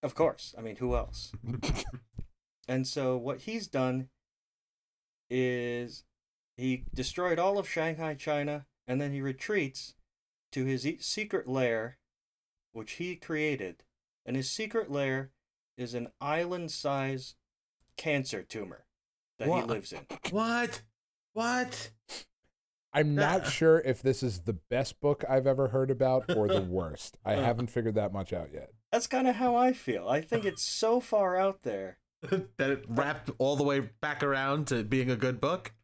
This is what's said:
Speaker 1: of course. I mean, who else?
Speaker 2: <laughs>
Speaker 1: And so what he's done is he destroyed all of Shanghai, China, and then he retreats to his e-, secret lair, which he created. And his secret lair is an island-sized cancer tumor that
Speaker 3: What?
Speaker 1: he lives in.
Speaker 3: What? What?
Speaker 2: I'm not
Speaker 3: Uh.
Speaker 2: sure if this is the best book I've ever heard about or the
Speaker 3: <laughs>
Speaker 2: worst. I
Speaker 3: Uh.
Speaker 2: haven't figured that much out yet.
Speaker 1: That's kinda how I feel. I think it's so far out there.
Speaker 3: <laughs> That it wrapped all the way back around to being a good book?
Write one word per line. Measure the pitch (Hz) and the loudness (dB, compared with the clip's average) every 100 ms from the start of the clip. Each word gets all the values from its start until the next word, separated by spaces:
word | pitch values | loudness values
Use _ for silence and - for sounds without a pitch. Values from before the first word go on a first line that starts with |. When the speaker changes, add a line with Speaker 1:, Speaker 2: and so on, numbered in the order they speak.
Speaker 1:
of | 143 - | -4 2
course. | 156 - - 120 | 2 2 -12 -12
I | |
mean, | 113 107 | -12 -4
who | 123 123 | 0 0
else? | 110 - - 113 | -2 -8 -12 -10
Speaker 2:
<laughs> | 120 123 - - - 127 - - - _ _ _ - | -6 -6 -2 -2 -4 -10 -14 -12 -12 _ _ _ -4
Speaker 1:
And | 131 131 | -2 -2
so | - 131 127 | -2 0 0
what | 120 127 | -2 -6
he's | - 226 202 | -6 -6 -4
done | 139 127 127 131 _ _ _ _ _ _ _ _ _ _ _ _ | 0 0 0 -4 _ _ _ _ _ _ _ _ _ _ _ _
is | 127 127 123 120 120 120 113 _ _ _ _ _ - | 0 2 0 -2 -4 -6 -12 _ _ _ _ _ -6
he | 127 127 - | -2 -2 -2
destroyed | - 127 - 180 165 | -4 -4 -2 0 2
all | 185 202 | 2 2
of | 185 | -2
Shanghai, | 165 160 160 160 | -2 -2 -2 -4
China, | 147 - 147 143 147 143 _ - | -6 -2 -2 0 -4 -8 _ -4
and | 127 | -2
then | 143 | -2
he | 139 | -2
retreats | 135 131 - 208 139 - - - _ _ _ _ _ | -4 -6 0 0 0 -6 -14 -18 _ _ _ _ _
to | - 131 | -2 0
his | 131 131 | 0 -2
e-, | 175 | -4
secret | - - 214 190 - | -4 -4 -2 -2 -2
lair, | 131 127 113 113 127 _ _ _ _ _ _ _ | 2 2 2 -2 -10 _ _ _ _ _ _ _
which | 113 110 | -14 -12
he | - 175 170 | -8 -6 -8
created. | - 160 151 143 95 82 _ _ _ _ - | -6 -2 0 0 -4 -10 _ _ _ _ -4
And | 131 | -4
his | 131 | -2
secret | - 214 226 214 | -4 -2 -2 -2
lair | 143 139 131 135 _ _ _ _ - | -2 0 0 -4 _ _ _ _ -10
is | 123 | -6
an | 120 120 _ | -4 -6 _
island-sized | 139 156 175 180 165 - 147 139 135 135 131 - _ _ _ _ _ - | -2 0 0 -2 -6 -4 -2 0 0 -4 -8 -18 _ _ _ _ _ -8
cancer | 160 143 131 104 | 0 0 0 -6
tumor | - 113 95 - _ _ _ _ _ _ | -8 -8 -8 -12 _ _ _ _ _ _
that | 117 | 0
Speaker 3:
What? | 175 | 2
Speaker 1:
he | 117 | 0
lives | 113 98 | -2 -4
in. | 80 - - - | -12 -12 -10 -4
Speaker 3:
What? | 190 226 233 240 - - _ _ _ _ | 0 0 0 0 -4 -14 _ _ _ _
What? | - 233 247 247 - - - _ - - _ _ _ _ _ _ | -4 0 0 0 -4 -10 -16 _ -14 -14 _ _ _ _ _ _
Speaker 2:
I'm | 143 151 147 | 2 4 4
not | 147 185 | 4 4
Speaker 3:
Uh. | - | 0
Speaker 2:
sure | 135 160 160 | 4 8 8
if | 135 123 | 6 2
this | 131 127 | 2 2
is | 127 92 | 0 -2
the | 87 98 _ | -4 -6 _
best | 120 131 - | -2 -2 0
book | 147 143 - | 0 2 4
I've | 131 135 | 4 4
ever | 131 135 | 4 4
heard | 120 131 | 2 2
about | 127 131 127 127 170 | 4 4 4 2 2
or | 107 | 4
the | - | 4
Speaker 3:
<laughs> | |
Speaker 2:
worst. | 95 90 85 73 - - | 2 -2 -2 -6 -12 -10
I | - 104 | -2 2
Speaker 3:
Uh. | 117 | 2
Speaker 2:
haven't | 117 120 | 2 0
figured | - 113 107 | 0 0 2
that | 101 | 0
much | 98 92 | -2 -4
out | 90 80 | -4 -6
yet. | 73 67 - _ | -10 -14 -18 _
Speaker 1:
That's | 233 233 | -2 0
kinda | 262 262 | 2 2
how | 214 247 240 | 4 4 6
I | 254 | 4
feel. | 254 - 107 90 | 4 0 -2 2
I | 139 | 0
think | 160 233 | 2 0
it's | 202 - | 0 -2
so | - - 220 240 | -4 0 4 4
far | 247 220 196 180 | 2 2 2 4
out | 196 190 | 2 0
there. | 131 101 95 90 _ _ | -4 -4 -6 -12 _ _
Speaker 3:
<laughs> | - 185 185 - | -2 -2 -2 -2
That | 139 | 0
it | 139 - | 0 0
wrapped | 117 139 156 - 117 | 0 0 -2 -6 0
all | 131 143 | 2 4
the | |
way | 143 139 135 - | 2 2 -2 -6
back | 151 143 | -6 -2
around | 143 135 135 143 147 | 0 2 2 0 0
to | 127 | -2
being | 104 131 127 | 2 2 2
a | 123 | 2
good | 127 123 | 0 0
book? | 139 180 - - | 0 -2 -6 -18